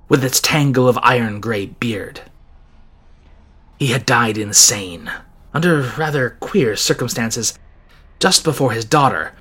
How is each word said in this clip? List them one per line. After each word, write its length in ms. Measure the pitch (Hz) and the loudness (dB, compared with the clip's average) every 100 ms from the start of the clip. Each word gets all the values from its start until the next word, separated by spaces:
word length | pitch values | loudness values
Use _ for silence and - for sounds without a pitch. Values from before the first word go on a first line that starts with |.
| - | 0
with 160 | 147 | 2
its 160 | 127 - | 2 0
tangle 480 | - 160 143 127 127 | 0 2 2 4 4
of 100 | 117 | 4
iron-gray 640 | 120 127 113 104 110 107 98 | 2 2 0 -6 -6 -6 -6
beard. 560 | - 120 104 - - - - - - - - - - - - - - - - - - | -6 -6 -6 -10 -16 -20 -20 -20 -20 -20 -20 -20 -20 -20 -20 -20 -20 -20 -20 -20 -6
He 100 | 139 | -2
had 180 | 120 - | -2 0
died 320 | 120 113 107 | 2 2 -2
insane, 720 | 104 104 - 107 92 85 - - - - - | 0 4 4 2 -6 -12 -12 -12 -14 -20 -8
under 300 | 143 175 156 123 143 | 0 2 2 0 -4
rather 380 | 156 143 123 - | -4 -2 -4 -6
queer 380 | - 208 120 101 | -4 0 0 0
circumstances, 800 | - 151 120 - 113 120 107 - - - - - - - | -2 -2 -2 -4 -4 -4 -6 -8 -16 -20 -20 -20 -20 -2
just 240 | 185 180 | 0 2
before 260 | 160 139 135 | 0 0 0
his 140 | 113 | -2
daughter, 480 | 110 147 135 87 78 - | 0 2 4 0 -4 -12